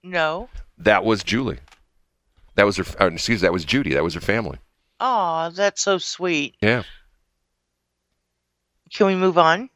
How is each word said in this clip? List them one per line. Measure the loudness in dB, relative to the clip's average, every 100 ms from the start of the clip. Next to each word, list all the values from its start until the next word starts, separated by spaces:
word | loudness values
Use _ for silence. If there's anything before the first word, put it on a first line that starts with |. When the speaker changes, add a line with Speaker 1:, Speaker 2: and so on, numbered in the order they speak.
Speaker 1:
No. | -4 -2 -2 -2 -10 -16 -18 _
Speaker 2:
That | 2 2
was | 2 -2
Julie. | -2 -4 -4 -8 -14 _ _ _ _ _ _ _ _
That | 2
was | 2 0
her, | -6 0
uh, | 0
excuse, | 0 -4 0
that | 2
was | 0 -2
Judy. | -2 0
That | 0
was | 0
her | -2
family. | -2 -2 -4 -12 _ _ _ _
Speaker 1:
Aw, | -2 -2 -2 -4 -6
that's | -2 -2 0
so | -2 0
sweet. | -2 -6 -2 -2 -4 _
Speaker 2:
Yeah. | 0 0 -4 -20 _ _ _ _ _ _ _ _ _ _ _ _ _ _ _ _ _ _ _
Speaker 1:
Can | 0 2
we |
move | 4 2 6
on? | 4 4 -2